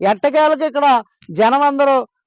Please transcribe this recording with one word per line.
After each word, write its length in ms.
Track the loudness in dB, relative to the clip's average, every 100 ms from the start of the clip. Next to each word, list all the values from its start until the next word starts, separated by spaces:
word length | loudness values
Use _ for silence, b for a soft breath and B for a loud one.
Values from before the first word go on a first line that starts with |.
ఎట్టకేలకు 640 | -4 -2 0 0 0 0 -4
ఇక్కడ 380 | -2 0 0 -2 b -12
జనం 300 | -2 0 2
అందరూ, 460 | 0 0 0 0 -2 _